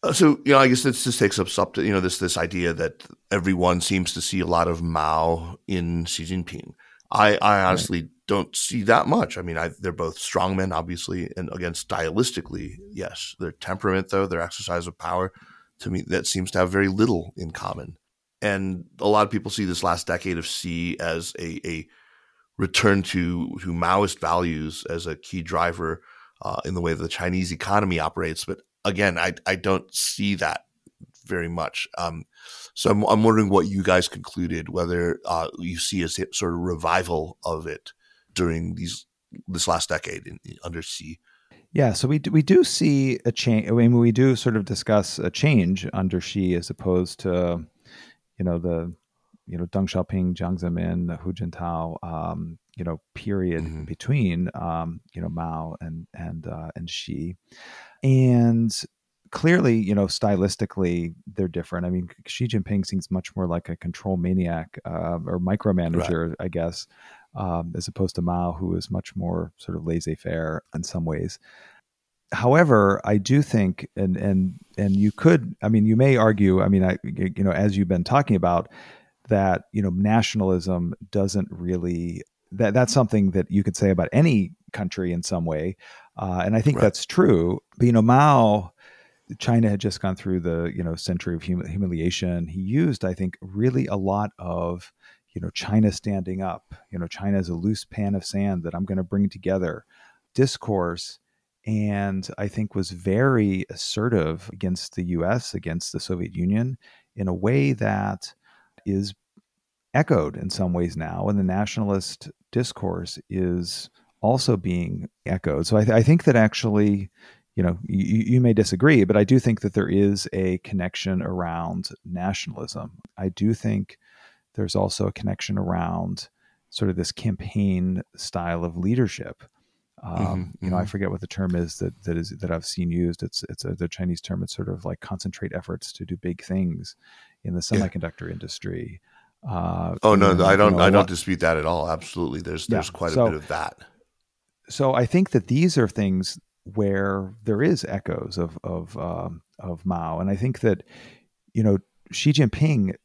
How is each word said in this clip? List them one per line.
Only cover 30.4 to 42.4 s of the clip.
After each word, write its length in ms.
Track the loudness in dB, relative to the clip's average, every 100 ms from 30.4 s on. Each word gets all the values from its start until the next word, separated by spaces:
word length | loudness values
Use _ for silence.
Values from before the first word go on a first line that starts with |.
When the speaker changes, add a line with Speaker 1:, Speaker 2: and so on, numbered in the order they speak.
| -2 -4 _ _ _ _ -20 _
Speaker 1:
very 240 | -8 -6 -4
much. 400 | -6 -6 -6 -10 -6
Um, 280 | -6 -8 -16 _ -20 -20 -18
so 160 | -4 0
I'm, 120 | 2
I'm 200 | 4 4
wondering 240 | 6 4 4
what 180 | 4 2
you 160 | -2
guys 260 | 2 2 2
concluded, 600 | -6 -12 -6 -4 -4 -4
whether, 520 | -4 -2 0 0 -2
uh, 240 | -2 -4 -4 -6
you 200 | -8 -6
see 240 | -4 -2
a 40 | -2
s-, 140 | -4 -6
sort 200 | -4 -4
of 80 | -2
revival 800 | -4 -2 0 0 0 -4 -4 -8
of 220 | -6 -6 -6
it 280 | -12 -16 _ _ _ _
during 400 | -2 0 0 -4
these, 320 | -6 -8 -10 _ _ _ -20 -10
this 180 | -4 0
last 220 | 0 0
decade 380 | -4 -4 -12 -14
in, 120 | -18
in, 120 | -18 -16
under 200 | -10 -10
Xi. 360 | -8 -12 -12 -18 _ _ _ -20 _
Speaker 2:
Yeah, 220 | 0 2
so 140 | 2 0
we 100 | 0
d-, 100 | 4
we 140 | 2